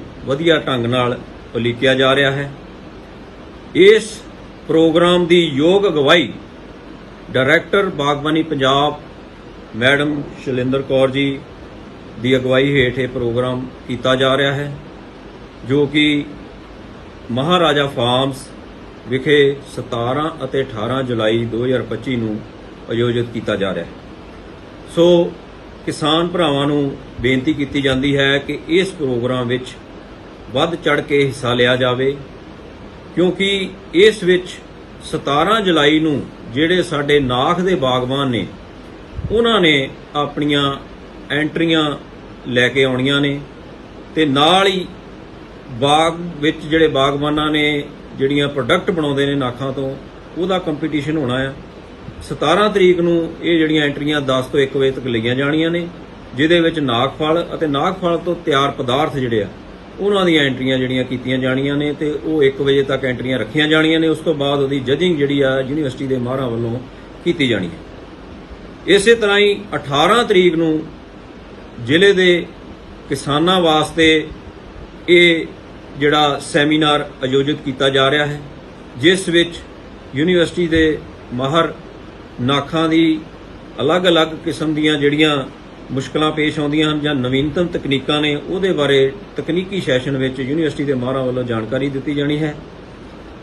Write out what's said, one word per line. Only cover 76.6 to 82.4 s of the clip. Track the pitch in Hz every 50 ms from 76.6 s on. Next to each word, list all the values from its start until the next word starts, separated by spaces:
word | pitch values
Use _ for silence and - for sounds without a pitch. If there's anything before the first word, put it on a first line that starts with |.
| 147 151 156 156 156 151 147 147 143 - - - 135
ਆਯੋਜਿਤ | 127 131 139 139 143 151 143 -
ਕੀਤਾ | 143 131 - 139 135
ਜਾ | 135 135 135 139
ਰਿਹਾ | 139 151 147
ਹੈ, | 143 147 147 - - - - - - - - - - - 123
ਜਿਸ | 123 170 190 185 - 175
ਵਿੱਚ | 165 170 165 165 - - - - - - - - - - - - -
ਯੂਨੀਵਰਸਿਟੀ | 131 156 180 180 175 165 151 - 175 180 160
ਦੇ | 147 160 160 156 - - - - - - - - 120
ਮਾਹਰ | 123 131 135 156 170 165 151 - - - - - - - - - - - - - -